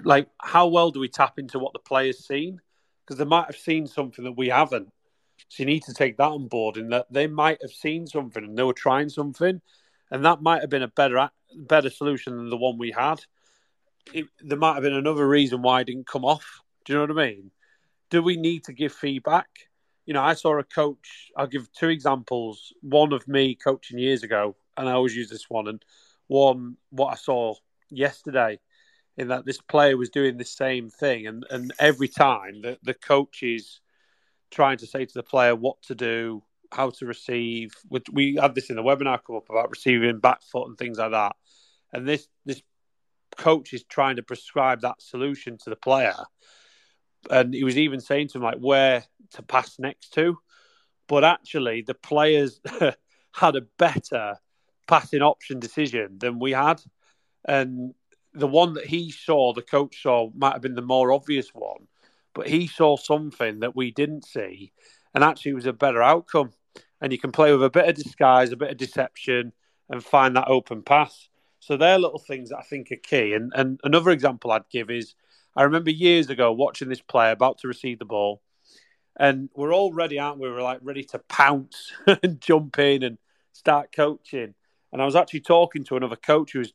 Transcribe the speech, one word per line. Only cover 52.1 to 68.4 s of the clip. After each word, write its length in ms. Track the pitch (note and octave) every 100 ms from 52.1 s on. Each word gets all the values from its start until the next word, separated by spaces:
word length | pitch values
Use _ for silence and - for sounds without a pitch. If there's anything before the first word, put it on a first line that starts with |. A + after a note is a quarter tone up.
| D3 D3+ D3+ C#3 - - - D#3 -
<laughs> 340 | _ _ _
had 240 | - E3+ C3+
a 60 | A2+ -
better 580 | - - - A#2+ G#2 G2+ _ _ _ _ -
passing 360 | D#3+ C#3+ D3
option 360 | D3 - - C3
decision 600 | A#2 - C#3+ A#2+ G2 G2
than 200 | B2 A#2+
we 140 | C3
had. 280 | C3 D3 E3 - _ _ _ _ _ -
And 480 | C#3 C3 B2+ B2+ - _ _ _
the 120 | D#3 C#3
one 280 | D3+ F3
that 120 | D3+ C#3+
he 240 | E3+ E3+
saw, 420 | - - D3 B2+
the 100 | A#2
coach 400 | - C#3+ C#3+ -
saw, 280 | C#3 A#2+ A2+
might 180 | A#2+ C#3
have 100 | C3
been 120 | C3
the 80 | B2
more 300 | B2 C3 B2+
obvious 360 | C#3 C#3+ C#3 -
one, 340 | - - - _ _ _ _ _
but 120 | - -
he 200 | D#3 E3+
saw 300 | - D#3 C#3
something 640 | - D3+ D3+ - A#2 G#2+
that 140 | A#2+
we 160 | B2+ B2+
didn't 340 | A#2 D3 D3+
see. 480 | - - F#2+ F#2+ G2 _ _ _ _
And 100 | C3+
actually, 280 | D3 D#3 D3
it 40 | C3+
was 100 | B2+
a 60 |
better 300 | A#2 C#3 A#2
outcome. 500 | B2 E3+ - D#3+ B2+ _ _ - _ -
And 120 | C#3+
you 60 | B2
can 140 | C3+
play 200 | - D3+
with 100 | C#3
a 60 | C3
bit 180 | E3+ E3+
of 60 |
disguise, 580 | D#3 C3 - C3+ B2+